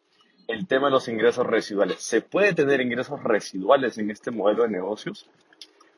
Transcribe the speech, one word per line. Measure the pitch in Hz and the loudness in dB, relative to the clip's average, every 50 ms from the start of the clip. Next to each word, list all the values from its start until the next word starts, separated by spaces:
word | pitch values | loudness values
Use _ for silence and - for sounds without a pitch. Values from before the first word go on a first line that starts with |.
| _ _ _ _ _ _ _ _ _ - | _ _ _ _ _ _ _ _ _ -8
el | 113 107 92 | -8 -6 -2
tema | - 131 131 139 143 | 0 0 2 4 4
de | 135 | 2
los | 131 - | 2 2
ingresos | 123 117 107 113 120 117 123 120 | 0 -2 2 2 2 2 2 0
residuales. | 113 113 107 - - 107 98 101 92 - - | 0 0 0 0 -2 0 0 0 0 -2 -4
¿Se | - - 120 110 | -4 -2 -2 -2
puede | - - - 175 202 202 180 | 0 0 0 2 2 2 2
tener | 165 143 139 139 127 | 2 2 2 2 2
ingresos | 127 123 117 123 127 139 143 127 | 0 0 -2 -4 -4 -6 -8 -6
residuales | - 123 110 101 - - - 95 92 104 139 139 131 113 - 113 | -2 0 0 0 -2 -4 -8 -2 2 4 4 4 4 0 -4 -4
en | 107 101 | -6 -6
este | 104 - - 131 | -8 -8 -10 -8
modelo | 120 107 95 104 107 110 120 | -4 0 0 2 2 2 0
de | 113 | 0
negocios? | 104 92 92 98 107 - - - 208 - - _ _ _ _ _ _ - - - _ _ _ _ _ | -2 -4 -4 -6 -6 -8 -8 -12 -12 -14 -16 _ _ _ _ _ _ -20 -20 -20 _ _ _ _ _